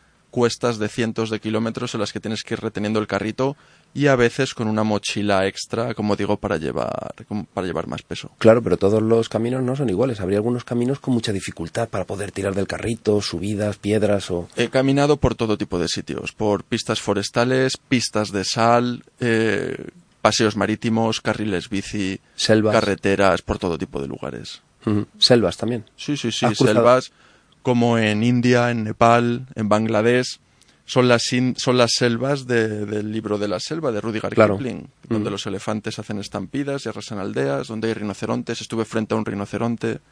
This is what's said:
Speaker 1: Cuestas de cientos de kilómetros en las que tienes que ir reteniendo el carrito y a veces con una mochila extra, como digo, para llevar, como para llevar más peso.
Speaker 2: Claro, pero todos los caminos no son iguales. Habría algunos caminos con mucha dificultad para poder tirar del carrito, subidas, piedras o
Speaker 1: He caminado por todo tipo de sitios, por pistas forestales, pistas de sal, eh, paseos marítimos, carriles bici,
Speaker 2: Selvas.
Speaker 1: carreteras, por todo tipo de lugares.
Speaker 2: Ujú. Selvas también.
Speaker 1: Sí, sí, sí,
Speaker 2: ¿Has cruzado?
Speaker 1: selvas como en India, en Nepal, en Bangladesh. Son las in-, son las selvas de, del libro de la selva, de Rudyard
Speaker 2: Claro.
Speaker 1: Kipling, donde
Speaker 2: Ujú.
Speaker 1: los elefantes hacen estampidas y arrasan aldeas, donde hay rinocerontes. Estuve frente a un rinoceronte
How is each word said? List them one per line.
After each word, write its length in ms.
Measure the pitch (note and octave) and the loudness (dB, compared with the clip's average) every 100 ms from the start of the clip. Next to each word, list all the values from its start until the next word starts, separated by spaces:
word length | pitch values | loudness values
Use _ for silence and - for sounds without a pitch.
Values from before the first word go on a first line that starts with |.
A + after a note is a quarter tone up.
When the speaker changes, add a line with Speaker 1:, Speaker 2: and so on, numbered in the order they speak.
| _ _ _ | _ _ _
Speaker 1:
Cuestas 460 | - A#2+ - B2 A2+ | 0 0 0 -2 -2
de 120 | G#2 | -4
cientos 420 | - A2+ G#2+ A2 | -2 -4 -2 -4
de 80 | A2 | -4
kilómetros 560 | A2 A2 A2+ A2 A#2+ A#2+ | -4 -2 -4 -4 -6 -4
en 60 | |
las 120 | G#2 | -6
que 60 | G#2+ | -6
tienes 240 | G#2 A2 | -6 -8
que 100 | - | -6
ir 60 | A2+ | -6
reteniendo 400 | A2 G#2+ G#2 A2 | -6 -4 -2 -2
el 80 | G#2 | 0
carrito 500 | G2 G2+ A2+ C3+ C#3+ _ _ _ - | -2 -2 -2 -2 -4 _ _ _ 0
y 100 | C#3+ | 2
a 100 | C3 | 4
veces 380 | A#2+ - C3+ | 4 2 -4
con 140 | - A2 | -2 -2
una 160 | G#2+ | 0
mochila 640 | G#2+ G#2 - - G#2 G2 F#2+ | 0 0 -2 -2 0 2 0
extra, 480 | - - A2 A#2+ A#2+ | -2 -6 -4 -4 -2
como 200 | G#2 G2+ | -2 0
digo, 220 | G2 G2+ | 0 -2
para 200 | G#2 F2+ | -2 -2
llevar, 580 | D2+ B1+ A#1 - - - - | -2 -2 -4 -4 -8 -12 -8
como 180 | G#2 F2+ | -8 -6
para 200 | - F#2 | -6 -4
llevar 220 | D#2+ - | -4 -4
más 160 | D2 | -8
peso. 260 | - - - - | -8 -12 -12 4
Speaker 2:
Claro, 240 | A2+ A#2 | 6 8
pero 160 | A2 F2 | 6 2
todos 240 | G2 A2 | 4 2
los 260 | A2 A#2 A2+ | 4 2 2
caminos 360 | G#2+ A2+ C3 | -2 -2 -2
no 120 | B2 C3+ | -2 -2
son 140 | C3+ | -2
iguales. 300 | F#2 C3 A2 | 0 0 -2
Habría 180 | F#2 G2+ | 0 0
algunos 260 | A2 A#2+ | 0 -2
caminos 360 | - A#2+ A#2+ C#3 | -2 -2 0 -2
con 160 | - A#2+ | 0 0
mucha 160 | A2 | 0
dificultad 580 | G2 - - E2+ - A2+ | -4 -6 -8 -6 -4 -4
para 160 | G#2+ F2+ | -4 -6
poder 260 | G2 G2+ | -6 -8
tirar 220 | F2+ G2 | -4 -2
del 140 | G2 F#2+ | -2 -2
carrito, 560 | C#2+ G#2+ A#2 - G#2 | -4 -4 -2 2 2
subidas, 540 | - E2+ G2 G#2 G#2 - | 0 -4 -4 -2 -4 -4
piedras 520 | G2+ G#2+ G2+ G2+ - | -2 0 2 0 -2
o 180 | F2 E2+ - | -6 -4 -4
Speaker 1:
He 140 | A#2 | -2
caminado 480 | C3 C3+ C#3 C#3+ D3 | 0 2 4 2 2
por 160 | C3 | 2
todo 240 | A2+ A2+ G#2+ | 0 0 -2
tipo 220 | G2+ F2+ | -2 -2
de 80 | D#2+ | -2
sitios, 440 | - E2 C#2+ - | -4 -6 -8 -8
por 320 | - G#2+ G2+ | -2 0 0
pistas 380 | - A#2 - A2 | 0 -4 -2 -4
forestales, 760 | - G2+ G2+ - A#2+ C3 C3 - | 0 0 0 0 2 2 0 -2
pistas 540 | _ B2 - G#2+ G#2+ | _ 0 0 -2 -2
de 120 | G2+ | -2
sal, 600 | F#2 - A2+ A#2+ B2 A#2+ - - | -2 2 4 4 2 -4 -12 -4
eh, 640 | B2 A2+ A2 G2+ E2+ E2 - - _ _ | 0 2 2 0 -2 -6 -12 -16 _ _
paseos 340 | G#2+ - A2 G#2+ | 0 2 2 2
marítimos, 680 | G2 G#2+ A#2 A2 A2+ A2 | 0 0 0 2 0 0
carriles 480 | - A2 G#2+ F#2 - | -2 -4 -2 -4 -4
bici, 500 | G2 - G#2 F#2+ F#2+ _ - | -6 -4 -4 -4 -4 _ -4
Speaker 2:
Selvas. 400 | - A2 G#2+ A2+ | 2 4 6 4
Speaker 1:
carreteras, 640 | G#2 F#2+ G2 G2 G2 E2+ | 2 0 2 4 4 2
por 160 | - G#2 | 0 -4
todo 220 | F#2+ D#2+ | -2 -2
tipo 200 | F2 C#2+ | -4 -6
de 80 | C#2 | -8
lugares. 540 | - C2+ B1 - - _ _ - | -8 -10 -10 -12 -18 _ _ -2
Speaker 2:
Ujú. 220 | G#2 G#2 - | -2 -2 0
Selvas 400 | - B2 F#2+ - | 4 6 4 0
también. 280 | A2 A#2+ - - | -4 -4 -8 -10
Speaker 1:
Sí, 200 | - D3 | -6 -4
sí, 140 | A#2 | -4
sí, 140 | A2 B2 | 0 0
Speaker 2:
¿Has 100 | G#2 | 4
cruzado? 200 | B2+ A2 | 4 6
Speaker 1:
selvas 360 | A#2 B2+ - - _ _ _ _ | 6 6 2 -10 _ _ _ _
como 360 | - A#2+ A#2 A#2 | 0 2 4 4
en 260 | A2 G#2 | 2 2
India, 480 | A#2 B2 A#2+ B2 A#2+ | 2 4 4 4 4
en 140 | A#2+ A2 | 0 -4
Nepal, 600 | G#2 A#2 A#2+ A#2+ A#2+ C3 | 4 6 6 4 -2 -6
en 140 | - G#2+ | -4 0
Bangladesh. 720 | G#2 A2 A2 A2+ B2 B2+ - _ _ _ _ - | 2 2 2 4 2 0 -6 _ _ _ _ -2
Son 240 | - B2+ | 2 4
las 220 | A#2+ - | 4 2
in-, 220 | B2 B2+ A#2+ | 0 0 0
son 200 | - B2+ | 0 2
las 140 | A#2 | 2
selvas 540 | - B2 A#2 C3 C#3+ B2 | 2 0 0 -2 -4 -2
de, 380 | A#2+ A2 G#2+ G#2 | 0 0 -2 -4
del 260 | G#2+ G#2+ | -4 -4
libro 260 | A2 G#2+ G#2 | -4 -4 -2
de 120 | G2+ | -2
la 100 | G#2+ | -4
selva, 320 | - D#3+ D#3 | -4 -6 -4
de 80 | G#2+ | -4
Rudyard 340 | A2 G#2+ G2 | -4 -4 0
Speaker 2:
Claro. 240 | A2+ G#2+ G2 | 4 4 4
Speaker 1:
Kipling, 300 | B2+ F2+ - _ - | -4 -8 -12 _ -4
donde 180 | A2+ G#2 | -2 -2
Speaker 2:
Ujú. 40 | |
Speaker 1:
los 140 | G2 - | -4 -6
elefantes 540 | G2 - G#2+ G#2+ G#2+ | -8 -6 -6 -6 -8
hacen 200 | G#2+ G2+ | -8 -10
estampidas 680 | G2 G2+ F#2+ C3+ C#3+ C#3 A2+ | -8 -8 -6 -6 -4 -6 -6
y 40 | |
arrasan 300 | G#2 - G#2 | -10 -10 -8
aldeas, 480 | G2+ G#2+ C#3 C#3 C3+ | -6 -2 -2 -2 -6
donde 220 | A2+ A2+ | -4 -4
hay 60 | G#2+ | -2
rinocerontes. 640 | G#2 G2 A2+ A#2+ A#2+ A#2 | -6 -6 -4 -4 -4 -8
Estuve 240 | - A2+ A2 | -6 -4 -4
frente 280 | A2+ A2 | -4 -2
a 40 | A2 | -2
un 80 | A2 | -2
rinoceronte 760 | G#2 G2+ G#2 A#2 A#2 A#2 A2 - | -6 -6 -4 -2 -2 -4 -6 -10